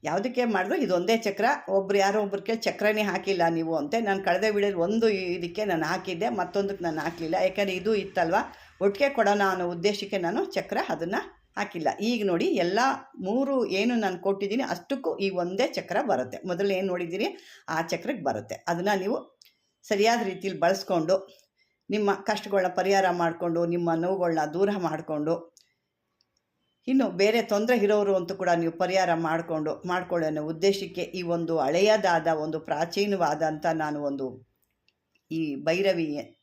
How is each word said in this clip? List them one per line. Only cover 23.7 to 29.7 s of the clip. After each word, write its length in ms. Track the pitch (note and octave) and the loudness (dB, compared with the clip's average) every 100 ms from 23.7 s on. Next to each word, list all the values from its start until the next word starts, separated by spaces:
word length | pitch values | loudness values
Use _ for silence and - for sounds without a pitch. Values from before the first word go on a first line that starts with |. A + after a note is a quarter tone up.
| F3 E3+ | 0 0
ನೋವುಗಳನ್ನ 480 | E3 F3 F#3+ F3 E3 D3+ | 0 0 0 0 0 0
ದೂರ 180 | D#3 G3+ G3+ | 2 0 2
ಮಾಡಿಕೊಂಡು, 560 | E3+ D#3 D#3+ D3+ D3+ E3+ - _ _ _ _ _ _ _ _ _ _ _ _ _ - | -2 -4 -6 -4 -2 -2 -6 _ _ _ _ _ _ _ _ _ _ _ _ _ 0
ಇನ್ನು 180 | C4 A3+ | 2 2
ಬೇರೆ 300 | F3+ G3+ A#3 | 4 4 4
ತೊಂದರೆ 320 | A3+ G#3 A3+ B3 | 2 0 2 2
ಇರೋರು 340 | G3+ G#3 G3+ F#3+ | 4 4 4 2
ಅಂತೂ 180 | F3 | 0
ಕೂಡ 160 | F#3 F3+ E3+ | -2 2 2
ನೀವು 160 | E3 E3 | 2 0
ಪರಿಹಾರ 320 | F3+ F#3+ F3+ | 0 2 4
ಮಾಡಿಕೊಂಡು, 580 | E3 E3 E3 E3+ D#3+ D#3 | 2 2 0 -2 -2 -2